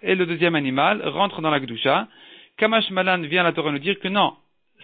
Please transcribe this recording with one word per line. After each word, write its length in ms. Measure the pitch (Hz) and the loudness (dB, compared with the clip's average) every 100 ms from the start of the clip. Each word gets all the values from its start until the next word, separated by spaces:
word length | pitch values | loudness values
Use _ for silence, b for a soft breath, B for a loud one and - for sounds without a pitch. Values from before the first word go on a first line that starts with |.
et 140 | 190 185 | -2 0
le 100 | 170 | 0
deuxième 300 | 160 170 160 | 0 2 2
animal 460 | 135 131 165 208 151 | 0 2 2 0 -2
rentre 340 | 165 196 - | -2 -2 -2
dans 100 | 156 | 0
la 80 | 143 | 0
Kedusha. 480 | 127 113 135 170 220 B B B B - | -2 -2 2 2 0 B B B B -2
Kamash 320 | 220 226 - | 0 2 0
Malan 300 | 185 185 180 | 0 0 0
vient 220 | 147 180 | 0 0
la 80 | 170 | 0
Torah 200 | 165 151 | 0 -2
nous 80 | 143 | -2
dire 200 | 170 196 | -4 -4
que 80 | 190 | -2
non, 260 | 202 160 - _ _ _ _ | 0 0 -2 _ _ _ _